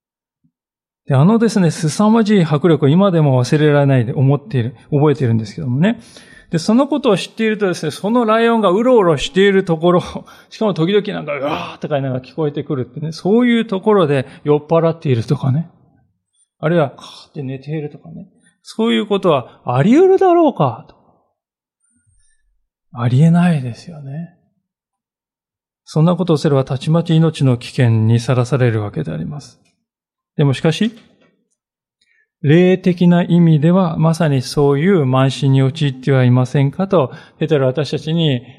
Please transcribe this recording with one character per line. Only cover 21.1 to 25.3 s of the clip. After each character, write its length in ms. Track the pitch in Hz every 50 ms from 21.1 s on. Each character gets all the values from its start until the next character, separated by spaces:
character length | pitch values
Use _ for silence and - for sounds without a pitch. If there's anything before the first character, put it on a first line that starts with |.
| _ _ _ _ _ _ _ _ _ _ _ _ _ _ _ _ _ _ _ _ _ _ _ _ _ _ _ _ _ _ _ _ _ _ _ _
あ 140 | - 117 120
り 140 | 123 120 131
え 100 | 160 165
な 240 | 165 175 175 180 165
い 80 | 143
で 120 | 127 123 110
す 160 | - - 175
よ 120 | 165 151
ね。 320 | 139 135 139 160 175 - _ _ _ _ _ _ _ _ _ _ _ _ _ _ _ _ _ _ _ _